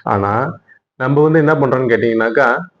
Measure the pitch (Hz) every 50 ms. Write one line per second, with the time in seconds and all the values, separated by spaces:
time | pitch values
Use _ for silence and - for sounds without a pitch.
0 | - - - 101 98 101 104 117 139 160 170 - _ _ - _ _ _ _ -
1 | 131 135 143 147 151 156 156 160 147 156 160 143 139 123 131 127 131 117 117 104
2 | 120 117 113 113 113 117 113 147 135 120 123 156 180 - _ _